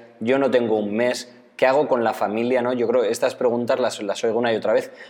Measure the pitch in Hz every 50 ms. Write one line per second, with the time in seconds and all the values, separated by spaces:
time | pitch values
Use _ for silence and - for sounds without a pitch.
0 | - - - - 113 117 131 135 139 127 117 123 120 110 110 107 107 101 104 113
1 | 120 123 123 - - - - - - _ _ - - 127 131 147 147 120 131 120
2 | 113 110 107 - 110 101 104 113 117 123 127 123 117 123 131 123 117 110 117 127
3 | 113 101 117 - - 127 - - 123 120 120 120 123 113 131 127 123 110 - -
4 | 107 98 98 - - 117 107 120 123 117 113 101 95 107 110 127 123 - - -
5 | - -